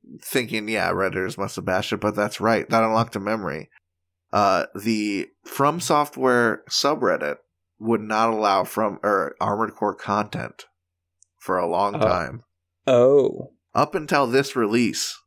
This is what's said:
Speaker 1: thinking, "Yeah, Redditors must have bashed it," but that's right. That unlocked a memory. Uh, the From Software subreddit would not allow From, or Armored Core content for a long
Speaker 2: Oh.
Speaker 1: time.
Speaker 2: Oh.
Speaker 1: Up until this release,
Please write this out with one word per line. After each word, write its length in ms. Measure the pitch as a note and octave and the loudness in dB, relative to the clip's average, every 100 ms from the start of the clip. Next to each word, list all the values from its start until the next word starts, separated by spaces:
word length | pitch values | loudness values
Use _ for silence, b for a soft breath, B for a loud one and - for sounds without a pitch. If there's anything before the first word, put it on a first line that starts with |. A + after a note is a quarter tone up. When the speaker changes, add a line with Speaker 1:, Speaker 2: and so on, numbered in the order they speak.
| - - | -20 -20
Speaker 1:
thinking, 480 | - C3 A#2 A2 G#2+ | -6 -4 -2 -6 -4
"Yeah, 220 | G#2+ F2 | -2 0
Redditors 460 | F#2 F#2+ F#2 F#2 F#2 | 0 -2 -2 -6 -6
must 180 | G2 - | -8 -6
have 80 | F2 | -2
bashed 260 | F#2 - | -2 -2
it," 80 | A#2 | -2
but 160 | G#2 G#2 | -2 -2
that's 240 | G#2 - | -2 -2
right. 300 | G#2+ G#2+ - | 0 0 0
That 140 | A2+ | 0
unlocked 320 | A2 A2 A2+ G#2 | 2 2 0 -4
a 40 | |
memory. 500 | G2+ A2 F2+ D2+ - b _ _ _ _ _ | -4 -4 -6 -8 -12 b _ _ _ _ _
Uh, 360 | G2+ G2+ F#2 - G2 | 0 2 2 -2 -6
the 520 | G#2+ A2 G#2 G2 - _ | -2 0 0 -4 -6 _
From 360 | - - C#3+ E3+ | -10 0 0 0
Software 800 | - D3+ C#3+ - C3 B2 A#2 - - | 0 2 0 0 2 4 2 0 -4
subreddit 680 | - C#3 D3+ A2+ D#2+ D2 C#2+ _ _ _ - | -2 0 0 0 0 -2 -8 _ _ _ -8
would 220 | A2 A2 | -2 -2
not 280 | G#2+ A2 A2+ | 0 0 0
allow 340 | A2 G#2 F#2+ | 2 2 2
From, 360 | E2+ - G#2+ F#2 | 2 -2 -2 0
or 320 | G#2+ G2 D2+ - | 0 2 0 -2
Armored 340 | G#2+ G#2 A2 - | -2 0 -2 -2
Core 200 | G#2 F2+ | -4 -4
content 680 | - G#2 G#2 - A#1+ - - _ _ _ _ _ _ _ | -2 -2 -2 -6 -10 -14 -20 _ _ _ _ _ _ _
for 200 | - F#2 | -4 -2
a 100 | F2 | 0
long 280 | F2 G2+ G#2 | 0 -2 0
Speaker 2:
Oh. 40 | |
Speaker 1:
time. 440 | A2 F2+ C#2 A#2 - _ _ _ - | 0 0 -4 -10 -18 _ _ _ 2
Speaker 2:
Oh. 640 | B2 B2+ C#3+ - - - _ _ | 6 6 6 4 0 -12 _ _
Speaker 1:
Up 220 | - D3 F#3+ | -2 0 -2
until 320 | D3+ D3+ B2+ | 0 2 4
this 260 | C3 C#3 C3 | 2 2 0
release, 640 | G#2+ A#2+ A2 - - - | 2 2 2 -2 -6 -10